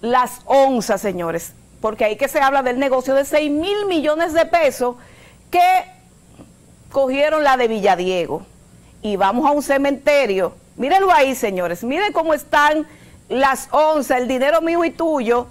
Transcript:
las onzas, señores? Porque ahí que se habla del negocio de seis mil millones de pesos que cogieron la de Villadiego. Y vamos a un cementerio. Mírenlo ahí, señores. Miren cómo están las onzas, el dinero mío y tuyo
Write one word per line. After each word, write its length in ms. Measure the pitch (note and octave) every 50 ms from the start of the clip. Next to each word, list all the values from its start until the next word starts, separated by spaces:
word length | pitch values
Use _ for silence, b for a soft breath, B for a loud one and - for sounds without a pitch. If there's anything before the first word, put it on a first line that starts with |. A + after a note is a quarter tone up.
las 400 | - A#3 B3 B3+ B3+ A#3 - - -
onzas, 560 | - B3+ C#4 C4+ C4+ C4 A#3+ G3+ - G#3+ F#3+
señores? 520 | - G#3 F#3 F3+ E3+ E3 E3 E3+ - - - - - _ - -
Porque 240 | - A3 G#3+ - F4
ahí 100 | G#3+ G#3+
que 140 | G#3+ C#4 C4+
se 100 | - D4+
habla 240 | C#4 C4+ C#4 C#4 C4
del 160 | B3+ B3 B3
negocio 340 | C#4 C#4 B3+ B3+ B3+ C#4 C4
de 80 | C4+ C#4
seis 260 | C#4 - D4+ D4+ D4+
mil 360 | C#4+ D4+ E4 G4 G4+ G#4 G#4
millones 480 | G4 F#4 D#4+ B3+ D4+ D4+ D#4 E4+ F4 D4+
de 120 | E4 D#4+
pesos 480 | D#4+ - E4+ D#4+ C4+ - - B3 B3 A#3+ B B B B B B B B B B -
que 100 | - F4 F4 F4+ F#4 F#4 - - - - _ _ _ _ _ _ - - - - - _ _ _ - _ - - -
cogieron 500 | C#4 C4+ B3+ C4 C#4 C#4+ D4+ D#4 D#4 D4+
la 140 | C#4 C4
de 100 | B3+ B3
Villadiego. 800 | A3+ A3+ G#3+ F#3+ G#3 F#3 E3+ F3+ F#3 F#3 F3+ E3 C#3+ C#3 E3+ G3 - - - - - b b b b b - -
Y 140 | G#3+ G#3
vamos 280 | F#3+ G3 G3 G3+ B3 D#4 C4+
a 20 |
un 140 | D4 D4 C#4
cementerio. 880 | - C#4 C#4 C#4 C#4 C#4 C#4 - D4 D4 C#4+ C4+ A3 G3 F#3+ F#3 E3+ - - _ _ _
Mírenlo 340 | - A3+ C#4 F4 F#4+ G4 F#4+ F4
ahí, 220 | D#4 C#4 C4+ C4
señores. 480 | B3 - G#3+ G3 F#3 F3+ E3+ E3+ F3 -
Miren 300 | A#3+ C#4 E4 G#4 G#4 -
cómo 220 | - E4 E4 D#4
están 520 | D4 - - - D4+ D4 D4 D4+ D#4 D4+ B B B B B B B B _
las 380 | G#3 B3 C4+ C4+ C4+ B3+ - - -
onzas, 460 | C#4+ D#4 D#4 D#4 D4+ B3+ - C4+ B3
el 100 | B3+ A#3
dinero 320 | C4 B3+ B3+ C#4 D#4 E4
mío 240 | D#4+ E4 E4+ E4+ E4+
y 80 | E4 E4+
tuyo 560 | - E4 E4 D#4 C#4+ A#3 G#3+ A#3+ B3 A#3+ -